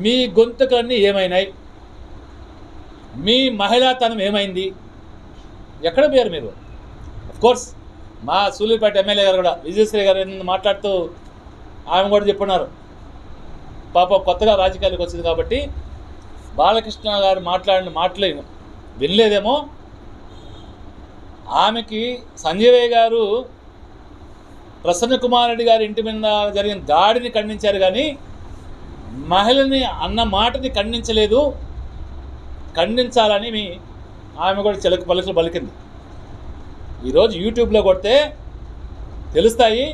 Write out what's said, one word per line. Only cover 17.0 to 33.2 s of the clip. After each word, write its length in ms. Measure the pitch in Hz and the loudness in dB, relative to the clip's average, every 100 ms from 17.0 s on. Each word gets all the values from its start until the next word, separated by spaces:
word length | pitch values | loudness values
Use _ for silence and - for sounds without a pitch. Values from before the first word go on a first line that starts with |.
| 214 202 196 | -4 2 2
గారు 160 | 185 175 | 2 0
మాట్లాడిన 400 | 180 202 185 180 160 | -2 2 2 0 -2
మాటలు 280 | 185 190 196 143 - - - - - - | -2 0 -2 -2 -10 -18 -20 -18 -16 -4
వినలేదేమో. 540 | 143 202 220 202 202 294 285 - - - - - - - - - - - - - - - - - - 139 196 | 0 4 4 2 2 0 -4 -14 -20 -20 -18 -18 -18 -18 -18 -18 -18 -18 -18 -20 -20 -20 -20 -18 -4 0 2
ఆమెకి 360 | 226 220 214 240 247 - - 160 | 0 -6 -6 -6 -8 -12 -8 -4
సంజీవయ్య 440 | 180 240 247 240 233 | 4 6 6 6 4
గారు 260 | 226 226 208 226 254 - - - - - - - - - - - - - | 4 2 0 -2 -4 -14 -20 -20 -20 -20 -20 -20 -20 -20 -20 -20 -20 -4
ప్రసన్న 320 | 165 175 233 254 | -2 0 2 2
కుమార్ 260 | 247 240 240 | 4 4 2
రెడ్డి 120 | 233 233 | 2 2
గారి 140 | 226 214 | 2 2
ఇంటి 140 | 214 220 | -2 -4
మీద 220 | 220 214 208 208 196 | -2 0 2 0 0
జరిగిన 220 | 208 196 139 | -2 -4 0
దాడిని 380 | 151 202 240 240 220 | 4 4 4 0 -2
ఖండించారు 420 | 208 208 208 196 190 | -4 -2 0 2 2
కానీ 200 | 214 302 269 - - - - - - - - - 123 151 | 2 -2 -4 -12 -16 -16 -16 -16 -16 -16 -16 -14 -10 0
మహిళని 480 | 185 214 269 269 269 240 170 175 | 2 4 4 2 0 -2 -4 -4
అన్న 140 | 214 226 196 | -2 0 2
మాటని 340 | 233 254 262 214 | 0 -2 -4 -4
ఖండించలేదు. 640 | 208 233 226 214 208 233 294 - - - - - - - - - - - - 165 | -4 -4 -2 2 4 4 2 -2 -10 -12 -12 -12 -14 -14 -14 -16 -14 -14 -8 -2
ఖండించాలని 720 | 180 240 247 247 | 0 0 2 4